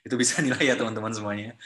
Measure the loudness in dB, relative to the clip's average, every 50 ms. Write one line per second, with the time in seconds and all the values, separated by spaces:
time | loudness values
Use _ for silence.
0 | -6 -4 0 2 2 2 2 2 2 0 2 2 4 4 4 2 0 -2 -2 -4
1 | -4 -4 -4 -4 -4 -4 -4 -4 -6 -8 -12 -14 -16